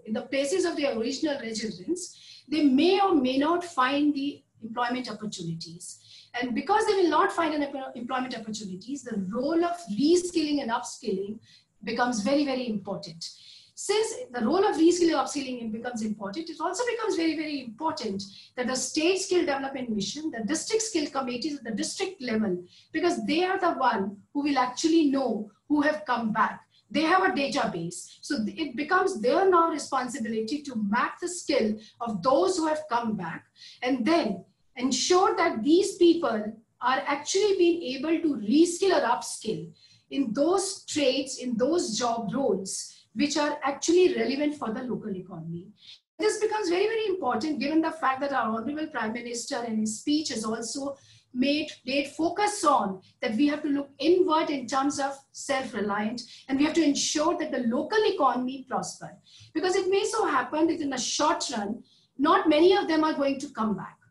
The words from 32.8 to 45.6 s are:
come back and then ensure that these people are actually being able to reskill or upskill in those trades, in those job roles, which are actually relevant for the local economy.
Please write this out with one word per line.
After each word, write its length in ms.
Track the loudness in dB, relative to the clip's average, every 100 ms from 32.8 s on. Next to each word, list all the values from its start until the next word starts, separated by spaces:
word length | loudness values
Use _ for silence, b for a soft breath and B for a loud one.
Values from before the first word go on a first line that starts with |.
| -2
come 260 | -2 -2 -4
back 300 | -6 -10 -16 B B B
and 240 | -2 0 2
then 400 | 2 2 -4 -10 _ _ -6
ensure 600 | -2 0 4 4 4 4
that 260 | 0 0
these 320 | 4 6 4 6
people 600 | 6 6 2 -2 -4 -10 _ _
are 200 | 0 0 0
actually 480 | -2 0 2 4 6
being 240 | 4 4 -2 -4
able 260 | 0 0
to 240 | 0 0 4
reskill 460 | 6 6 4 2 4
or 80 | 2
upskill 640 | 0 -4 -8 -6 -6 -8 b b b b
in 220 | -2 -2
those 500 | 2 2 2 0 -8 -6
trades, 540 | 0 2 2 -4 -6
in 160 | -6 0
those 400 | 2 2 0 -2
job 320 | -2 -2 -4
roles, 640 | -2 0 -2 -4 -10 -12 -18 _
which 240 | -2 -2 0
are 200 | -2 -2
actually 520 | -4 -2 2 6 6 4
relevant 400 | 0 0 -2 -2
for 180 | -6
the 100 | -6
local 320 | -6 -6 -6 -8
economy. 520 | -10 -12 -10 -10